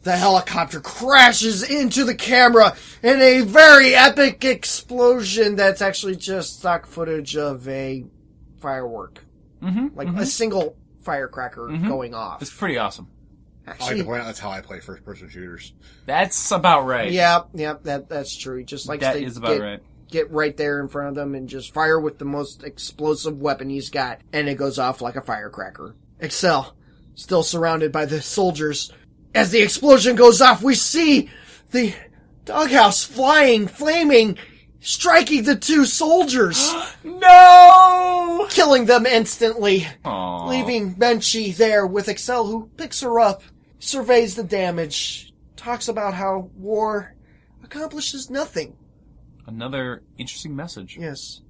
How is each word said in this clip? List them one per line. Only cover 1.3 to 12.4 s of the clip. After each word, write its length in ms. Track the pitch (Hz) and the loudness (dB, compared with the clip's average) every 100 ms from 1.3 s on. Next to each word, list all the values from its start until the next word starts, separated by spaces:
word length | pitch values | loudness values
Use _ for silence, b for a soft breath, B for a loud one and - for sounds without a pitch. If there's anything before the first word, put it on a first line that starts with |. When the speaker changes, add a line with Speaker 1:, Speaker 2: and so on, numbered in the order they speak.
| 208 226 196 | 4 -4 -6
Speaker 1:
into 420 | 262 285 254 247 | -6 -4 -2 -2
the 100 | 254 | -2
camera 600 | - - 254 247 233 202 b b b | -4 -2 4 6 6 4 b b b
in 180 | 233 269 | 0 4
a 200 | 262 254 | 4 4
very 520 | 214 240 311 285 262 | 4 8 10 10 8
epic 500 | 254 269 277 277 269 | 6 4 4 0 0
explosion 1120 | 262 - - - - 247 240 254 190 208 208 202 | -4 -4 -6 -10 -10 0 2 2 -2 -2 -2 2
that's 240 | 196 190 | 0 0
actually 340 | 196 190 196 185 | -6 -6 -10 -10
just 420 | - 190 165 - | -8 -8 -10 -8
stock 280 | 180 170 - | -6 -6 -8
footage 500 | 165 165 156 139 147 | -12 -8 -8 -8 -8
of 300 | 147 131 127 | -8 -8 -12
a 360 | 135 135 135 104 _ _ _ - _ | -12 -10 -12 -16 _ _ _ -20 _
firework. 640 | 143 131 123 113 92 - _ _ _ _ | -10 -10 -10 -14 -18 -20 _ _ _ _
Speaker 2:
Mm-hmm, 260 | 180 196 277 - | -8 -6 -8 -10
Speaker 1:
Like 120 | 175 | -10
Speaker 2:
mm-hmm. 100 | 180 | -8
Speaker 1:
a 80 | 254 | -6
single 500 | - 226 196 156 _ _ _ | -6 -6 -6 -8 _ _ _
firecracker 600 | - 143 127 131 127 - 120 | -12 -10 -10 -14 -16 -14 -14
Speaker 2:
Mm-hmm. 200 | 156 196 | -8 -8
Speaker 1:
going 260 | 135 120 | -8 -10
off. 260 | 117 104 78 | -14 -14 -14